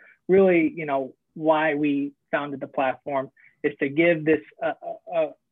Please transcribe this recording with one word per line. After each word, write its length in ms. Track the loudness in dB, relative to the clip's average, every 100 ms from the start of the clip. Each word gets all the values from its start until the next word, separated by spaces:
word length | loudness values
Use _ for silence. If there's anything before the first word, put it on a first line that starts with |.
| -20 _ 2
really, 440 | 4 6 4 2 -2
you 100 | -4
know, 280 | -4 -6 -12 _ -4
why 400 | 0 2 2 0
we 380 | 0 -2 -4 -10 _
founded 280 | -6 -6 -10
the 80 | -8
platform, 600 | -4 -2 -4 -6 -6 -6 _ _ _
is 100 | -4 -2
to 100 | -2
give 340 | 2 2 2
this, 160 | 2 0 -2 -8
uh, 120 | -8 -6
uh, 340 | -10 -14 -6 -4
uh, 160 | -4 -6 _